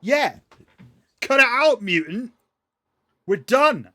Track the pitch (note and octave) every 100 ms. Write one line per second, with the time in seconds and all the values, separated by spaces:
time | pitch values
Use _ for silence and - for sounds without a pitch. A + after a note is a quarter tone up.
0 | F3+ C#4+ C#4 - _ _ _ _ - _
1 | _ _ - C#4 C4 A#3+ D#4 C4+ G3+ E3+
2 | D#3 F#3 B3 _ _ _ _ _ _ _
3 | _ _ - F#3+ C3 B3+ D4+ A#3 G#2